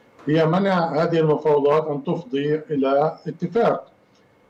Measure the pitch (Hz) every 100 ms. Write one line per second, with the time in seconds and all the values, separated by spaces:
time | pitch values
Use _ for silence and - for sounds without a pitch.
0 | _ - - 156 156 180 196 185 165 139
1 | 165 165 156 147 156 147 139 156 156 143
2 | 156 170 - 135 147 156 - 147 135 139
3 | 156 - 170 147 175 233 208 - - _
4 | _ _ _ _ _